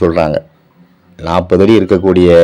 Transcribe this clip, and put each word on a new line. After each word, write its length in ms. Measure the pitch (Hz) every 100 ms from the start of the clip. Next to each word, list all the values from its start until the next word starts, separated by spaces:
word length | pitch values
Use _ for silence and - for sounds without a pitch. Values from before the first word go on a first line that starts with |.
சொல்றாங்க. 360 | 90 82 78 73 - _ _ _ _ _ _ -
நாற்பது 440 | 82 85 92 90
அடி 120 | 98 113
இருக்கக்கூடிய 500 | 95 95 92 90 90 85